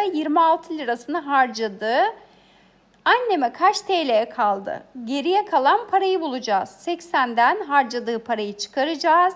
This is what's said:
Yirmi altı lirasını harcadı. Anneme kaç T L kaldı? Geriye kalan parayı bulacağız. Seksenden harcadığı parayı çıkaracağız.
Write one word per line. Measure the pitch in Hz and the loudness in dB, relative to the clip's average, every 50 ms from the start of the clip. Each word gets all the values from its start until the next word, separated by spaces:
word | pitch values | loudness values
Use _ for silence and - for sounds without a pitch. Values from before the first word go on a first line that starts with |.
| 415 392 359 | 2 2 -2
Yirmi | 302 311 302 302 339 | -2 -2 0 2 4
altı | 330 320 320 320 - - 330 302 | 4 4 4 2 0 -8 -8 -6
lirasını | 277 233 233 240 - - 302 349 | -4 -4 -4 -6 -6 -6 -6 -6
harcadı. | 294 277 285 269 262 247 220 220 226 214 196 190 214 220 240 294 370 440 440 - - _ _ _ _ _ _ _ _ _ _ _ _ _ _ _ _ | -4 0 2 2 2 2 0 -4 -6 -6 -6 -6 -4 -2 2 2 2 0 -2 -6 -16 _ _ _ _ _ _ _ _ _ _ _ _ _ _ _ _
Anneme | 320 403 494 508 466 392 311 262 233 - | 2 2 2 2 0 0 0 0 -2 -2
kaç | - 330 392 415 - | 2 2 2 2 2
T | - - 392 349 320 262 | -2 -2 -2 -2 0 2
L | 226 214 226 - | 0 0 0 -2
kaldı? | - - 226 208 196 202 196 - - - - _ _ 262 240 | -2 -2 0 0 0 -2 -4 -8 -10 -10 -12 _ _ -14 -8
Geriye | 226 269 285 247 339 370 415 403 | -6 -6 -4 -2 0 0 0 0
kalan | 403 330 262 262 277 359 440 480 - | 2 0 2 4 4 2 2 0 0
parayı | - 392 392 381 370 359 | 0 0 2 2 0 -2
bulacağız. | 320 294 254 254 214 226 202 190 - - | -2 -4 -6 -6 -4 -2 -2 -2 -2 -4
Seksenden | - - - 330 349 339 - - - 294 254 247 233 226 233 262 349 427 381 | -10 -10 -6 -6 -6 -6 -6 -2 0 0 0 0 2 4 4 4 4 0 -2
harcadığı | 285 277 285 269 220 240 247 - 302 247 220 226 | 0 2 2 2 2 -4 -6 -4 -4 -6 -6 -4
parayı | - 233 214 208 208 202 | -6 -4 -4 -4 -8 -8
çıkaracağız. | - - - - - 269 311 330 277 349 330 311 339 359 370 370 | -10 -12 -8 -4 -2 -2 -2 -2 -2 2 4 4 6 4 4 0